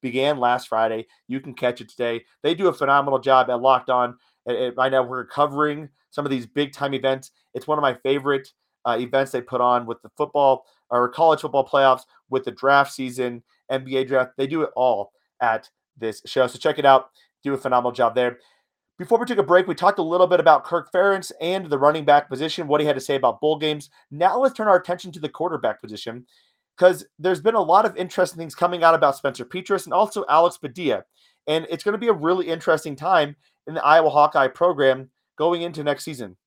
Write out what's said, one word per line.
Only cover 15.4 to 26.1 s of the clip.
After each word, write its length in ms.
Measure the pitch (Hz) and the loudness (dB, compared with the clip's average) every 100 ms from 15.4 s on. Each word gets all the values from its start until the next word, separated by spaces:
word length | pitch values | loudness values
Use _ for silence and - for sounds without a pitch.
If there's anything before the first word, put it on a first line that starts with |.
at 280 | 120 113 - _ _ _ | -2 -2 -6 _ _ _
this 240 | 113 104 - | -8 -8 -8
show. 180 | - 127 | -2 -2
So 100 | - | 0
check 220 | 156 147 | -4 2
it 40 | |
out. 260 | 139 135 - _ _ _ | 4 4 2 _ _ _
Do 100 | 143 | -6
a 20 | 135 | -4
phenomenal 360 | 135 123 123 | 0 0 0
job 240 | 123 120 113 | 0 0 0
there. 240 | 123 120 _ _ _ _ _ _ | -2 -4 _ _ _ _ _ _
Before 180 | 180 233 | -2 -2
we 100 | 240 | 0
took 120 | 220 | -2
a 60 | |
break, 240 | 147 175 185 | 4 2 2
we 80 | 160 | 0
talked 240 | 180 202 | 0 0
a 20 | |
little 240 | 160 175 180 | -2 2 2
bit 140 | 180 | 4
about 240 | 160 147 | 4 4
Kirk 260 | - 170 170 | 2 -6 -2
Ferentz 380 | 185 196 196 185 - | 0 0 0 -6 -8
and 300 | 160 190 175 | -6 -4 -4
the 80 | 143 | 2
running 260 | 143 160 | 2 2
back 240 | 147 147 - | 4 4 2
position, 380 | 131 156 - 156 | -6 -6 -6 -2
what 140 | 147 | 0
he 60 | 151 | 2
had 80 | 135 | -2
to 40 | |
say 140 | 135 | -2
about 260 | 139 127 117 | 0 0 0
bowl 160 | 151 156 | -2 0
games. 340 | 151 151 - _ _ | -2 -4 -10 _ _
Now 260 | 143 175 208 | 0 0 2
let's 160 | 269 254 | 0 0
turn 100 | 214 | 2
our 80 | |
attention 380 | 185 - 175 190 | 2 2 -8 -8
to 80 | 160 | -10
the 80 | 147 | -12
quarterback 520 | - 175 156 117 107 | -6 -6 -4 -4 -6
position, 460 | 107 104 - | -12 -14 -12